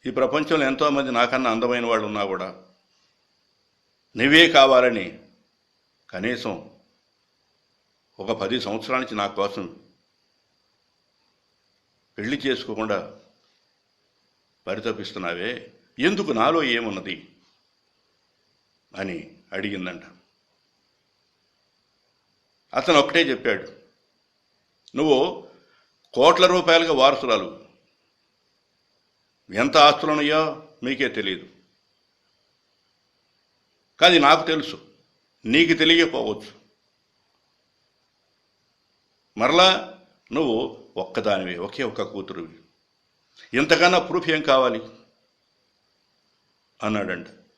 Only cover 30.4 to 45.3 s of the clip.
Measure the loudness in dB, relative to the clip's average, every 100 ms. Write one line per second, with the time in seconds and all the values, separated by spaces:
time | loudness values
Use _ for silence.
30.4 | -2 -6 -18 _ -8 -4 -4 -4 -6 -8
31.4 | -12 _ _ _ _ _ _ _ _ _
32.4 | _ _ _ _ _ _ _ _ _ _
33.4 | _ _ _ _ _ 4 6 6 6 4
34.4 | 2 -6 -6 -14 -20 _ _ _ _ _
35.4 | -2 2 2 2 4 4 2 -2 -6 -8
36.4 | -12 -20 _ _ _ _ _ _ _ _
37.4 | _ _ _ _ _ _ _ _ _ _
38.4 | _ _ _ _ _ _ _ _ _ -2
39.4 | 2 6 4 4 -6 -20 _ _ _ -4
40.4 | -2 -2 -4 -10 -14 -10 -6 -4 -2 -2
41.4 | -4 -10 -10 -8 -8 -8 -10 -10 -14 -14
42.4 | -16 -20 _ _ _ _ _ _ _ _
43.4 | -6 -4 2 4 4 2 0 -4 -2 -2
44.4 | 2 2 2 -2 -12 -20 _ _ _